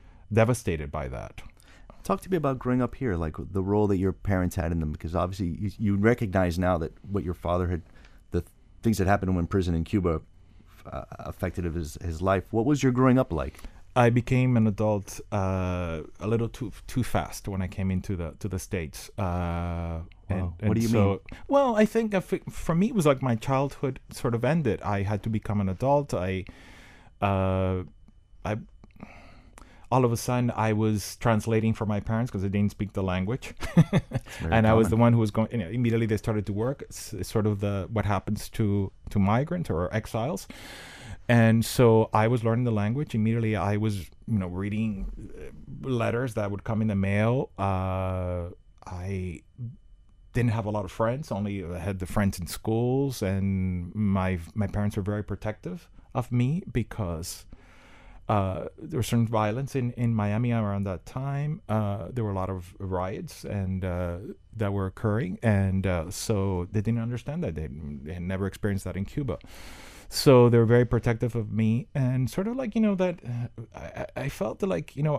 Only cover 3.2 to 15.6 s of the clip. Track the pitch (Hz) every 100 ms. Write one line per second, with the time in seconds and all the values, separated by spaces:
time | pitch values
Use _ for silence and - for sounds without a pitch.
3.2 | 80 78 87 92 95 104 104 98 95 90
4.2 | - 95 87 - 82 85 78 78 82 85
5.2 | 90 92 87 80 104 - 107 98 107 120
6.2 | 110 95 90 85 90 87 80 - - 101
7.2 | 80 87 85 87 90 90 - - - -
8.2 | - 87 - - - - 117 107 92 101
9.2 | 95 92 85 101 90 82 82 107 87 80
10.2 | - - - - - - - - - -
11.2 | - - 92 85 87 80 76 - 85 82
12.2 | 92 95 - 110 113 147 131 123 131 127
13.2 | 131 80 69 - - - - - 120 120
14.2 | 117 127 127 123 110 95 107 104 98 -
15.2 | - 104 95 95